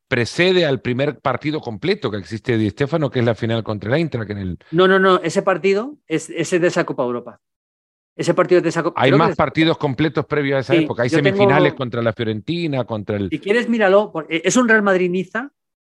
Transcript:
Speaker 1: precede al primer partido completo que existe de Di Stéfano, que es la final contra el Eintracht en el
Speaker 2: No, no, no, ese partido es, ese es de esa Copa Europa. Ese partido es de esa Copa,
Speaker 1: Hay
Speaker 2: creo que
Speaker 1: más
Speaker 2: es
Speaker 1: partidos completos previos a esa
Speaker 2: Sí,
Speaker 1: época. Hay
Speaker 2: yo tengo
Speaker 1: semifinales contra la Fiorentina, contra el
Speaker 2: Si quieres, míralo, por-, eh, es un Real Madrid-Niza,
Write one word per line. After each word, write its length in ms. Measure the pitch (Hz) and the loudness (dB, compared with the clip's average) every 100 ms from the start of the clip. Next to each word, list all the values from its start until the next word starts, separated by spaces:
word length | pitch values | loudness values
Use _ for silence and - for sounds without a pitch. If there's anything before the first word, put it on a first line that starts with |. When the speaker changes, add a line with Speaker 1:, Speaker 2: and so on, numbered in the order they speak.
| _ | _
Speaker 1:
precede 580 | 120 113 - 180 185 | -2 0 2 2 4
al 160 | 156 131 | 2 0
primer 380 | 127 123 139 147 | -2 -2 -2 -2
partido 420 | 135 123 151 151 | -2 -2 -4 -6
completo 500 | - 104 165 208 120 | -8 -6 -4 -2 -4
que 80 | 101 | -6
existe 340 | 90 107 - | -8 -8 -2
de 60 | 113 | 0
Di 120 | 107 | 0
Stéfano, 400 | - 139 165 139 | 0 -2 0 -2
que 80 | 127 | 0
es 60 | |
la 100 | 117 | 0
final 300 | 110 117 117 | 0 -2 -4
contra 260 | 107 107 107 | -4 -8 -2
el 60 | 147 | -2
Eintracht 340 | 160 120 101 | -2 -4 -6
en 80 | 101 | -6
el 200 | 92 85 _ | -6 -8 _
Speaker 2:
No, 160 | 165 185 | 2 4
no, 120 | 190 | 4
no, 200 | 190 180 | 4 2
ese 200 | 165 196 | 0 -2
partido 560 | 190 180 185 196 262 302 _ | 0 0 0 0 -2 -12 _
es, 240 | 160 - | -6 -6
ese 260 | 170 165 180 | -8 -2 0
es 60 | |
de 60 | 170 | 2
esa 160 | 175 | 0
Copa 180 | 156 147 | -2 -2
Europa. 380 | 123 120 117 107 _ _ _ _ _ _ _ - | -4 -4 -8 -20 _ _ _ _ _ _ _ -6
Ese 160 | 165 | -2
partido 260 | 175 175 180 | 0 4 4
es 40 | |
de 60 | 165 | 2
esa 140 | 170 | -2
Copa, 180 | 160 - | -4 0
Speaker 1:
Hay 100 | 127 | 2
Speaker 2:
creo 60 | 143 | 4
que 60 | |
Speaker 1:
más 60 | 165 | 2
Speaker 2:
es 60 | 156 | 0
Speaker 1:
partidos 400 | 147 151 160 156 | -2 2 0 0
completos 480 | 147 123 156 151 - | -2 0 -2 -2 -2
previos 320 | 147 139 139 | -2 0 -2
a 20 | |
esa 140 | 127 | 0
Speaker 2:
Sí, 100 | 170 | 0
Speaker 1:
época. 180 | 151 117 | 0 -2
Hay 60 | 123 | 0
Speaker 2:
yo 80 | 160 | 2
tengo 200 | 143 196 | 2 2
Speaker 1:
semifinales 380 | 202 151 147 | 2 4 2
contra 260 | 143 123 117 | 0 -6 -2
la 120 | 117 | -2
Fiorentina, 720 | - 110 107 - 170 165 135 | -2 -4 -4 -4 -4 -2 -4
contra 320 | 117 110 101 104 | -4 -6 -4 -4
el 120 | 98 | -2
Speaker 2:
Si 100 | 151 | -4
quieres, 280 | 190 233 233 | -2 -2 0
míralo, 440 | 233 196 196 214 | 0 4 4 2
por-, 140 | 165 147 | -6 -6
eh, 120 | 160 | -2
es 120 | 185 208 | 0 2
un 120 | 240 | 4
Real 140 | 220 | 4
Madrid-Niza, 680 | 202 185 180 185 180 220 277 _ _ _ | 4 2 0 -2 -4 -8 -10 _ _ _